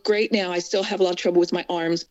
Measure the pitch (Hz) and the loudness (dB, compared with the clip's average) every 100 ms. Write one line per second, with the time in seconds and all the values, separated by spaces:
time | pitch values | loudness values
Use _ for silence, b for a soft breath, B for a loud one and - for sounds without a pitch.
0 | - 208 220 220 180 175 - 196 196 196 | 0 0 2 0 0 -4 -2 -2 -2 2
1 | 185 175 - 175 175 175 165 175 165 170 | 2 2 2 2 2 0 -4 -2 0 -2
2 | - | -4